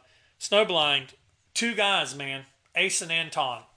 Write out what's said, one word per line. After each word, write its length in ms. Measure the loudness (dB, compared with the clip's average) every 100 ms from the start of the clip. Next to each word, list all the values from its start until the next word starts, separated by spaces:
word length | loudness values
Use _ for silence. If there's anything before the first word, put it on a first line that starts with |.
| _ _ _ -14
Snowblind, 720 | 2 4 4 4 2 0 -2 -16 _ _ _
two 200 | -4 -2
guys, 400 | 0 2 2 -2 -6
man, 300 | -8 -8 -10 _ _
Ace 280 | -2 0 0
and 100 | -2
Anton, 500 | -4 -2 -2 -2 -4 -12